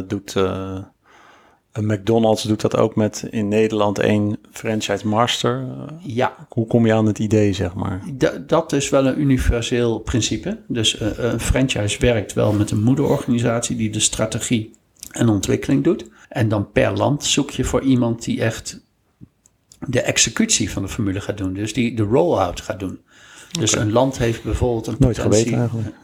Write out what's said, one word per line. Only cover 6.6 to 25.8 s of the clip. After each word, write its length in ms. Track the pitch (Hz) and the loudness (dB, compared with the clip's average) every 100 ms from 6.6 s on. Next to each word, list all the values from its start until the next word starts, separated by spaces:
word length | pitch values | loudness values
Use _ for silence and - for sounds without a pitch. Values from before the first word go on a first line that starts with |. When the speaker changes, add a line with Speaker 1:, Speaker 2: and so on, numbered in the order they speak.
| 113 | 4
Speaker 1:
kom 200 | 120 113 | 6 8
je 60 | |
aan 120 | 110 107 | 6 4
het 120 | 104 | 2
idee, 340 | 107 107 104 | 2 4 4
zeg 220 | 92 90 | 2 -2
maar? 280 | 95 98 95 165 | -4 -6 -6 -8
Speaker 2:
Da-, 240 | 135 - - - | -2 0 0 0
dat 260 | 160 165 | 0 2
is 160 | 143 - | -2 2
wel 160 | 139 135 | 2 2
een 140 | 127 | 2
universeel 800 | 139 127 - 120 113 120 120 110 | 2 2 2 0 0 0 2 0
principe. 600 | - 120 107 110 - 220 - | -2 -2 0 -4 -6 -8 -6
Dus, 300 | 123 104 - | -2 0 -2
eh, 100 | 110 - | -4 -2
een 240 | 120 113 | -2 -2
franchise 580 | - 127 131 113 104 - | 0 2 0 0 -2 0
werkt 340 | 123 117 95 | 2 2 -2
wel 200 | - 113 | 0 2
met 180 | 104 107 | 2 0
een 120 | 110 | 2
moederorganisatie 960 | 110 135 139 139 - 120 117 117 - 117 | 2 2 2 0 0 0 0 -2 -4 -4
die 140 | 110 | -4
de 100 | 107 | -2
strategie 680 | - - 110 117 - 120 107 - _ _ - | -2 0 -2 -2 -2 -2 -2 -12 _ _ -14
en 180 | - 117 | 0 2
ontwikkeling 560 | 104 92 120 - 135 | 2 2 -2 2 2
doet. 200 | 160 202 - - - | 2 0 -4 -20 -8
En 200 | - 113 | -2 0
dan 220 | 107 101 | 0 0
per 240 | - 117 101 | 0 0 2
land 280 | 104 143 | 0 0
zoek 260 | - - 135 | 0 -2 -2
je 140 | - | -4
voor 180 | 127 123 | -2 0
iemand 420 | 131 123 120 113 | 2 2 2 -2
die 160 | - 120 | -4 -2
echt 400 | 113 - - - - _ _ _ - _ _ _ _ _ - | -2 -4 -10 -16 -20 _ _ _ -20 _ _ _ _ _ -4
de 140 | 117 | -2
executie 680 | - - - - 220 - 101 | 0 0 0 0 0 0 -2
van 120 | - | -4
de 60 | 98 | -6
formule 320 | - 101 95 | -4 -2 -2
gaat 180 | - 98 | -4 -4
doen. 140 | 95 | -4
Dus 200 | 92 107 | -4 -4
die 240 | - 117 113 | -2 -2 -2
de 60 | |
roll-out 580 | 101 127 175 113 92 87 | 2 2 2 2 0 -4
gaat 200 | - 92 | -8 -8
doen. 180 | 95 - _ _ - - - 170 | -8 -10 _ _ -20 -20 -12 -4
Dus 140 | 113 | -2
Speaker 1:
Oké. 80 | - | 0
Speaker 2:
een 100 | 110 | 0
land 260 | 113 135 131 | 2 2 0
heeft 240 | 117 113 | -2 -2
bijvoorbeeld 440 | 117 104 127 113 110 | -4 -2 0 -2 -4
een 100 | 117 | 0
Speaker 1:
Nooit 180 | 131 110 | 2 2
Speaker 2:
potentie- 220 | 117 104 | 2 2
Speaker 1:
geweten 160 | 117 120 | 2 0
eigenlijk. 360 | 120 113 | -2 -2